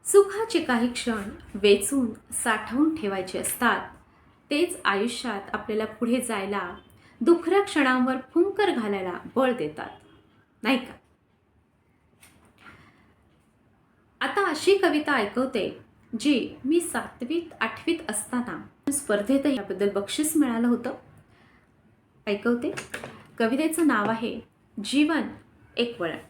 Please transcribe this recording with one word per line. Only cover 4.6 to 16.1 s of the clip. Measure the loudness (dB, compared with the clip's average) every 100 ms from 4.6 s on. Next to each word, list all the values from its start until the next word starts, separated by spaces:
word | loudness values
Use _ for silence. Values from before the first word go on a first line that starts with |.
| 0 0
आयुष्यात | 0 2 0 -4 -6 -8 -8
आपल्याला | -8 -4 -4
पुढे | -4 -4 0 0
जायला, | 0 -4 -4 -4 -6 -12 -20 -20 -20 _
दुखऱ्या | 4 4 4 2
क्षणांवर | 2 2 2 2 2 0 0
फुंकर | 2 2 2 2
घालायला | 2 -2 -2 -4 -8 -4 2
बळ | 2
देतात, | 2 -4 -6 -14 -14 -20 -20 _ _ _ _
नाही | -2 -2
का? | -2 -18 _ _ _ _ _ _ _ _ _ _ _ _ -20 _ _ _ -20 -20 -20 _ _ _ _ _ _ _ _ _ _ _ _ _
आता | -2 0 0
अशी | 2 4 6
कविता | 4 2 2
ऐकवते, | 0 0 -2 -2 -2 -4 -6 -20 _ _